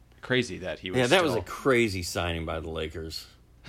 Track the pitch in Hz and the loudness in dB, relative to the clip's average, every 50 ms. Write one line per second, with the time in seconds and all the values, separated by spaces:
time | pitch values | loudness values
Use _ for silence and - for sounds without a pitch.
0 | - - - - - - 127 127 120 - 90 87 90 85 76 - - 92 95 127 | -20 -20 -20 -12 -4 0 2 2 2 0 -4 -6 -6 -6 -6 -6 -6 -2 2 2
1 | 123 120 170 190 170 147 117 104 - - - - - 139 127 120 117 107 92 95 | 4 6 6 6 6 4 2 0 -2 -6 -8 0 2 4 4 6 4 2 0 -4
2 | 90 - - 92 87 87 82 82 80 80 80 82 76 82 80 80 80 80 82 82 | -6 -4 -2 -2 -2 -2 -2 -2 -4 -4 -6 -6 -6 -6 -6 -6 -6 -6 -6 -8
3 | 80 80 80 - - - - - - - - - - | -8 -8 -10 -12 -12 -16 -20 -20 -20 -20 -20 -20 -18